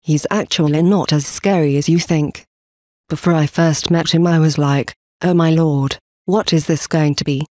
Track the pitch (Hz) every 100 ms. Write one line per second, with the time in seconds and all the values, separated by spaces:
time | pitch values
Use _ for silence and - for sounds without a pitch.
0 | - 151 - 208 - - 151 147 170 202
1 | 143 151 139 - 202 190 151 143 143 170
2 | - 160 147 - _ _ _ _ _ _
3 | _ 156 180 165 147 - 170 151 - 165
4 | 165 165 175 165 156 147 143 139 - -
5 | _ _ 180 175 165 160 160 143 135 -
6 | _ _ - 202 - 165 147 156 - 165
7 | 151 147 151 139 151